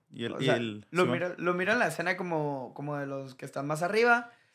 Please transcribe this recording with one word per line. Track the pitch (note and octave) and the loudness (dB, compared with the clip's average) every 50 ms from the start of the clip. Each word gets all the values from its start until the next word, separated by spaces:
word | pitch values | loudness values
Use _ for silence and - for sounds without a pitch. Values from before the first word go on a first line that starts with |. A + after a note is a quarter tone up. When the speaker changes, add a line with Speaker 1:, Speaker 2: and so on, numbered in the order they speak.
| _ _ - | _ _ -10
Speaker 1:
Y | - A#2+ | -8 -6
el, | A#2 - | -6 -4
Speaker 2:
O | - | 0
Speaker 1:
y | B2+ | 2
Speaker 2:
sea, | D3+ B2+ | 2 2
Speaker 1:
el, | A#2 A#2+ A2 G#2 G#2+ G#2 _ | 2 0 -4 -6 -8 -12 _
Speaker 2:
lo | D#3 E3+ F3+ | 0 2 2
Speaker 1:
sí, | - | 2
Speaker 2:
miro, | - - F3 F3 | 2 0 -2 -4
Speaker 1:
man. | - - | -4 -2
Speaker 2:
lo | E3 F3 F3+ | 0 0 0
miro | F3+ F#3 G3 A3 | 2 2 2 2
en | B3 | 2
la | A3 E3 | 2 0
escena | D3+ - E3 F3 F#3 F3+ | 0 -2 -2 -2 -2 -2
como, | F#3+ F3+ E3 D#3 D3+ D3 C#3+ C3+ B2 G#2+ - | -2 -2 -2 0 0 -2 -4 -6 -8 -10 -10
como | - D3 D3 D3 C#3+ | -10 -8 -6 -6 -6
de | C#3 | -6
los | C#3 C#3 C3+ C3+ C3 C3 | -6 -6 -8 -8 -12 -14
que | - - | -14 -14
están | C#3+ - C#3 C#3 C#3+ | -10 -8 -6 -4 -2
más | D#3 D#3 F3 | -2 0 0
arriba, | F3 G3+ A3 A#3 A#3+ A#3+ A#3+ A#3+ - - _ _ _ _ | 2 4 4 6 6 6 6 4 -4 -14 _ _ _ _